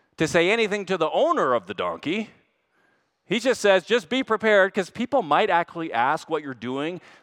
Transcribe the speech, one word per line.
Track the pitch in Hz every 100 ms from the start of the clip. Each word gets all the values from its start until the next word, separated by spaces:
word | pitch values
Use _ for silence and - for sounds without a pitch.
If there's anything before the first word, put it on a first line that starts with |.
| _ -
to | 160
say | 175 175
anything | 226 214 208 180
to | 185
the | 156
owner | 160 302 311 151
of | 120 92
the |
donkey? | 98 87 82 143 208 - _ _ _ _ _ _ _ _ _ -
He | 220
just | 247 226
says, | 202 190 -
"Just | 233 170
be | 262
prepared, | 254 220 220 208 190
'cause | 202 180
people | - 226 277
might | 165 156 214
actually | 170 170 170 165
ask | 113 127 160 -
what | 156
you're | 143 123
doing. | 117 131 156 180 - -